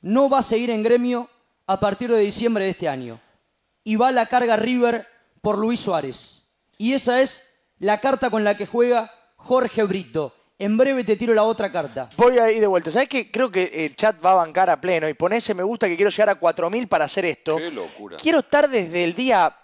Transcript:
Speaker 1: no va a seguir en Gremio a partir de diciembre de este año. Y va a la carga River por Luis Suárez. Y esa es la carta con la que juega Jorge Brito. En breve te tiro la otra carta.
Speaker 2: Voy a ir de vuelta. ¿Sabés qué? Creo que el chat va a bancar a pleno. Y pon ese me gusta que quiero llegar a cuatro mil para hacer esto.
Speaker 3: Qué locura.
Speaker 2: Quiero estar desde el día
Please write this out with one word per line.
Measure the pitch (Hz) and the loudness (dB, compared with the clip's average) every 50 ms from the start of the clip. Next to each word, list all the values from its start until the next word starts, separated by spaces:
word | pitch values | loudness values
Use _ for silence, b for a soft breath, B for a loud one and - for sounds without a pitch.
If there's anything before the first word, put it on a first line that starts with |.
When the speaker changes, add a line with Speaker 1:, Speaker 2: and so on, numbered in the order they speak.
Speaker 1:
no | - 175 208 247 277 277 | -4 0 2 2 4 4
va | 269 269 | 2 2
a | 240 | 0
seguir | - 226 226 240 240 | 0 -2 -2 0 -2
en | 233 214 214 | -2 -2 2
Gremio | 233 240 247 240 247 247 240 247 233 _ _ _ _ _ _ _ | 2 2 2 2 0 -2 -4 -6 -10 _ _ _ _ _ _ _
a | - 190 190 | -4 -2 0
partir | - 202 196 - 247 240 | 0 -2 -2 -2 -2 0
de | 233 220 | 2 2
diciembre | 208 208 202 - 233 233 226 208 196 | 2 2 0 -2 -2 -2 0 0 -2
de | 190 | -2
este | 175 - 180 160 | -4 -4 -4 -6
año. | 139 131 127 120 113 110 _ _ _ _ _ _ _ _ _ _ _ _ _ | -6 -6 -8 -12 -14 -18 _ _ _ _ _ _ _ _ _ _ _ _ _
Y | 214 214 | -4 0
va | 214 240 262 | 2 2 2
a | 262 | 2
la | 254 226 | 0 -2
carga | - - 247 247 233 226 | 2 0 0 2 2 0
River | 214 214 247 254 247 240 233 233 226 208 - _ _ _ _ _ _ _ | 0 0 0 0 2 2 2 0 -2 -6 -12 _ _ _ _ _ _ _
por | 214 208 196 | -4 -2 -2
Luis | 214 226 240 226 | -2 -2 -2 -4
Suárez. | - 208 180 160 143 135 120 - - - _ _ _ _ _ _ _ _ _ _ | -4 -2 -4 -2 -4 -6 -12 -14 -18 -20 _ _ _ _ _ _ _ _ _ _
Y | 208 226 262 | -4 -2 -2
esa | 269 262 247 240 254 | -2 0 0 2 2
es | 262 262 - - - _ _ _ _ _ _ _ | 2 0 -2 -12 -18 _ _ _ _ _ _ _
la | - 196 214 208 | -2 -2 -2 0
carta | - 269 262 - - 254 | 0 -2 -2 0 -2 -2
con | 190 220 214 | -2 0 0
la | 208 202 | 0 0
que | 202 208 | -2 -4
juega | - - 233 240 247 240 233 226 226 - _ _ _ _ | -6 0 0 2 2 2 0 -2 -4 -12 _ _ _ _
Jorge | _ - - 247 262 254 226 - 226 214 | _ -6 0 0 0 0 0 0 -2 -2
Brito. | 202 190 196 175 123 - 160 151 127 _ _ _ _ _ _ | 0 -2 -4 -6 -6 -6 -6 -6 -6 _ _ _ _ _ _
En | - 208 214 | -4 -2 2
breve | 220 262 269 269 262 240 | 2 2 2 2 -2 0
te | 185 214 | -2 -2
tiro | 190 247 226 226 | -2 0 0 2
la | 214 208 | 2 2
otra | 220 226 220 214 196 | 2 0 -2 -4 -4
carta. | - 180 156 139 117 135 127 - - | -4 -6 -8 -6 -8 -10 -12 -12 0
Speaker 2:
Voy | - 233 247 254 240 | 4 4 6 6 6
a | 226 226 | 4 4
ir | 220 226 | 4 4
de | 214 | 2
vuelta. | 202 190 180 165 165 | 2 2 2 0 0
¿Sabés | 151 220 269 269 | -2 -2 -2 0
qué? | - 269 220 - | -2 -6 -6 -4
Creo | - 220 262 247 | -2 -2 -2 0
que | 190 190 185 175 - 151 160 | 0 -2 -2 -2 -4 -6 -6
el | 151 139 | -6 -4
chat | - - 214 214 170 156 | 0 0 0 0 2 2
va | 180 190 | 4 4
a | |
bancar | 185 170 160 151 180 190 180 | 4 2 0 0 0 2 2
a | 165 147 | 2 0
pleno. | - 185 185 165 156 156 | 0 -2 -2 0 0 -2
Y | 151 | -4
pon | _ 165 175 202 | _ -2 0 0
ese | 233 226 - 214 | -2 -2 -2 -4
me | 180 180 | -4 -2
gusta | 196 233 220 - | -4 -2 -2 -2
que | 196 170 | -2 0
quiero | 165 196 208 | 2 0 0
llegar | - - 208 208 | 2 2 2 2
a | 196 | 2
cuatro | - 175 170 165 - 175 170 | 2 0 0 0 0 -2 -2
mil | 190 233 254 196 | -2 -4 -4 -2
para | - 170 156 | 0 0 0
hacer | 143 - 196 185 | -2 -2 -4 -2
esto. | 175 147 _ _ 165 156 | -2 -4 _ _ -4 -4
Speaker 3:
Qué | 165 160 170 | -2 -4 -6
locura. | 156 117 92 80 - - 104 101 85 - | -8 -8 -10 -12 -12 -18 -18 -18 -16 -6
Speaker 2:
Quiero | - - 339 311 | -2 0 2 2
estar | - _ - 294 302 285 | 0 _ 0 2 2 2
desde | 262 233 190 165 165 175 175 | 0 -2 -4 -2 -2 -2 -2
el | 170 175 | -2 -2
día | 170 254 262 240 196 175 151 - _ | -2 -2 0 2 2 2 2 0 _